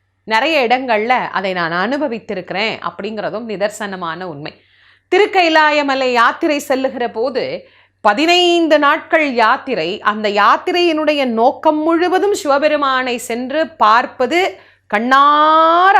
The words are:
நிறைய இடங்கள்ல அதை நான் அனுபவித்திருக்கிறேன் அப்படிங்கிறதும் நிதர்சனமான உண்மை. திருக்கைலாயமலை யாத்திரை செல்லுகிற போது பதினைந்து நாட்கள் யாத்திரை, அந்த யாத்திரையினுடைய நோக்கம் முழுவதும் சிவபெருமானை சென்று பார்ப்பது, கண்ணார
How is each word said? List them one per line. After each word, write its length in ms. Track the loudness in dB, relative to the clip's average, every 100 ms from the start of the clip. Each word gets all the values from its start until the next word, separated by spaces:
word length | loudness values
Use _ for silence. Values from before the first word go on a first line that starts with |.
| _ _ -2
நிறைய 240 | 0 0 0 0
இடங்கள்ல 480 | 0 0 -2 0 -2 -2 -4
அதை 140 | -4 -4
நான் 140 | -2 -2
அனுபவித்திருக்கிறேன் 920 | -2 -2 -4 -6 -8 -10 -8 -4 -4 -6 -10
அப்படிங்கிறதும் 600 | -10 -10 -8 -8 -8 -10
நிதர்சனமான 680 | -4 -6 -4 -10 -8 -10 -8 -10
உண்மை. 200 | -12 -14 -16 _ _ _ _ _
திருக்கைலாயமலை 960 | 0 2 2 2 4 2 2 0 -2 0 2
யாத்திரை 380 | 2 0 -2 -2 -2
செல்லுகிற 380 | -2 -2 -4 -6 -4
போது 260 | -4 -4 -6 -8 -14 _ _ _
பதினைந்து 720 | 0 2 2 4 4 2 4 4
நாட்கள் 500 | 2 0 0 0 0 2
யாத்திரை, 460 | 2 0 -2 -4 -4 -4 -4
அந்த 160 | -2 -2 2
யாத்திரையினுடைய 800 | 2 2 0 0 0 0 0 0 -2 2
நோக்கம் 420 | 0 2 0 0 0
முழுவதும் 500 | 0 0 0 0 -2
சிவபெருமானை 760 | 0 0 0 0 0 -2 -2 -6 -6
சென்று 340 | -8 -4 -4 -4 0
பார்ப்பது, 600 | 2 4 0 -2 0 0 0 -4 -16 _ _
கண்ணார 1000 | -4 2 4 6 4 4 4 4 4 4